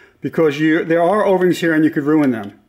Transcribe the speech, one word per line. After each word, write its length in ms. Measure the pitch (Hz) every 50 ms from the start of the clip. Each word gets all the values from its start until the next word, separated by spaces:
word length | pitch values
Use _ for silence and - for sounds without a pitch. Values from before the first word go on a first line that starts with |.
| - _ _ _
because 360 | - - - - 160 151 139
you, 280 | 147 156 156 156 170 -
there 180 | 160 165 170 170
are 220 | 170 202 214 -
O-rings 320 | 202 190 180 180 180 156
here 160 | - 180 165 160
and 100 | 156 156
you 80 | 151
could 140 | - 156 139
ruin 260 | 147 156 156 147 131
them. 260 | 120 110 101 101 - _ _